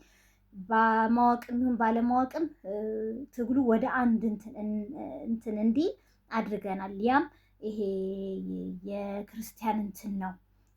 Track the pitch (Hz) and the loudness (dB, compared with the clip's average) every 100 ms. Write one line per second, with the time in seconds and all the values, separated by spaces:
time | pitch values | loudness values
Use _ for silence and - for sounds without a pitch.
0 | - _ _ _ _ 196 185 220 226 220 | -10 _ _ _ _ -18 0 4 6 4
1 | 220 233 240 240 - 240 254 226 226 233 | 4 6 4 4 0 0 2 2 2 4
2 | 240 247 262 311 320 - 185 208 214 220 | 4 2 2 0 -4 -4 -8 -4 -4 -4
3 | 220 233 285 - 226 262 247 220 254 254 | -4 -6 -8 -6 0 2 4 4 4 2
4 | 240 220 220 202 220 - 214 214 208 302 | 4 4 2 -2 -8 -8 -4 -4 -6 -10
5 | - 143 226 226 233 214 226 247 370 - | -10 -8 -6 -4 -4 0 2 4 0 -2
6 | _ _ _ 226 196 202 202 190 196 196 | _ _ _ -4 -2 -4 -4 -4 -6 -2
7 | 226 277 349 - _ _ 220 214 196 190 | 2 4 2 -6 _ _ -8 -4 -2 -2
8 | 190 196 196 190 185 185 185 185 190 202 | -4 -4 -6 -6 -6 -6 -6 -8 -8 -8
9 | 202 202 214 226 220 - 226 214 208 - | -6 -8 -8 -12 -14 -4 -2 0 -4 -8
10 | 208 196 190 185 _ _ _ | -8 -6 -6 -8 _ _ _